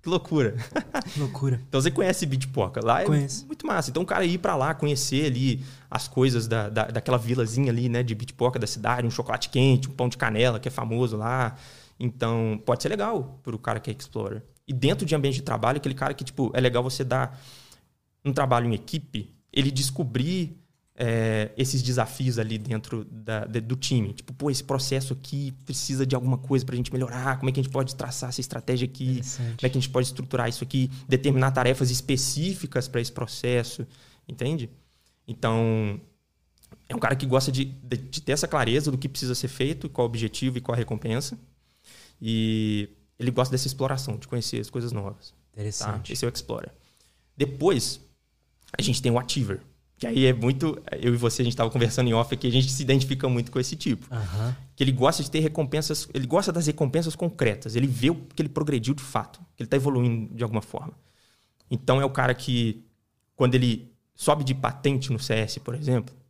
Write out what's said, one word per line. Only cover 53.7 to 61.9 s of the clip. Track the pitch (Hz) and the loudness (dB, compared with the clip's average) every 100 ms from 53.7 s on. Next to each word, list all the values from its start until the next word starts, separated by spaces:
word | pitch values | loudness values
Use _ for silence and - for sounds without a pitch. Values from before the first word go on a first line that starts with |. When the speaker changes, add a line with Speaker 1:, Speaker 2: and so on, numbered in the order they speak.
Speaker 1:
tipo. | 156 - 120 - | -2 -2 -2 -2
Speaker 2:
Aham. | 117 98 95 113 131 - - | -6 -4 -2 -2 -4 -10 0
Speaker 1:
Que | |
ele | 135 | 2
gosta | 135 135 165 | 6 4 4
de | 139 | 0
ter | 156 | 2
recompensas, | 156 151 139 147 156 151 - | 2 2 0 0 -2 -4 -4
ele | 139 131 | -4 2
gosta | 156 196 | 2 2
das | 170 156 | 0 0
recompensas | 151 143 156 160 156 | 2 2 2 0 -2
concretas, | 175 - 117 101 - | -4 2 2 2 -2
ele | 113 135 | 0 2
vê | 113 127 | 4 2
o | |
que | 165 - - | 2 -4 -4
ele | 151 | -2
progrediu | - 151 135 113 | 0 0 0 0
de | 147 | -2
fato, | - 117 - - - _ | -2 -4 -4 -12 -20 _
que | |
ele | 117 | 0
tá | 139 | 2
evoluindo | 135 131 123 113 107 | 4 4 2 2 -4
de | 113 | -4
alguma | 113 110 | -2 -2
forma. | - - 151 - _ _ _ _ _ _ _ | -4 -10 -12 -16 _ _ _ _ _ _ _
Então | 120 - | -4 2